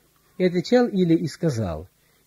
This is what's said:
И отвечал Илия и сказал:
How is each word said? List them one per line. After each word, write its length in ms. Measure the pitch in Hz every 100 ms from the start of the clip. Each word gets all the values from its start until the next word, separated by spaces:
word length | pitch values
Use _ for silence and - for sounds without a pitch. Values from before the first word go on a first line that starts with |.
| _ _ _ -
И 80 |
отвечал 420 | 185 180 - 247 247
Илия 300 | 202 175 160
и 100 | 170
сказал: 600 | - 170 113 98 78 87 _ _ _